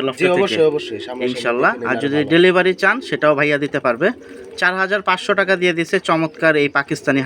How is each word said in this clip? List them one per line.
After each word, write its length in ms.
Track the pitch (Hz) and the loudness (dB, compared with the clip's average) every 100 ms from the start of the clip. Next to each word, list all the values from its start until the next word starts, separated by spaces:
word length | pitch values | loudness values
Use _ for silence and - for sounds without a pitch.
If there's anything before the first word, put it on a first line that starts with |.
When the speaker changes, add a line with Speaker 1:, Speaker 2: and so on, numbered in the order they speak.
| 131 | -2
Speaker 1:
লফটে 120 | 131 | 0
Speaker 2:
জি, 60 | |
Speaker 1:
থেকে। 160 | 180 180 | 0 2
Speaker 2:
অবশ্যই, 260 | 196 113 156 | 0 2 2
অবশ্যই, 280 | 147 - 107 | 2 -6 -12
সামনাসামনি 300 | 117 127 127 | -10 -6 -4
Speaker 1:
ইনশাআল্লাহ। 400 | 123 123 120 165 | -4 -2 0 0
Speaker 2:
দেখে 100 | 233 | 0
নিলে 100 | 117 | -4
Speaker 1:
আর 60 | 127 | -2
Speaker 2:
আরো 60 | |
Speaker 1:
যদি 120 | 143 147 | -2 -2
Speaker 2:
ভালো। 140 | 147 | 2
Speaker 1:
ডেলিভারি 420 | 165 180 180 180 185 | 4 6 4 2 2
চান, 140 | 196 240 - | 0 0 -4
সেটাও 260 | 151 151 143 | 0 2 2
ভাইয়া 200 | 147 143 | 2 0
দিতে 140 | 143 143 - | -2 -2 -2
পারবে। 220 | 120 185 247 - - - - | 0 -2 -2 -14 -20 -16 -2
চার 140 | 180 190 | -2 0
হাজার 200 | 190 202 190 | -2 -2 0
পাঁচশো 240 | 185 - 196 | -2 0 -2
টাকা 140 | 185 185 | 0 0
দিয়ে 180 | 180 170 | 0 -2
দিছে 180 | 165 190 - | -2 -2 0
চমৎকার 460 | 165 160 - 160 151 | 0 -2 0 0 2
এই 60 | 143 | 2
পাকিস্তানি 520 | 143 139 151 - 139 | 0 -2 -4 0 0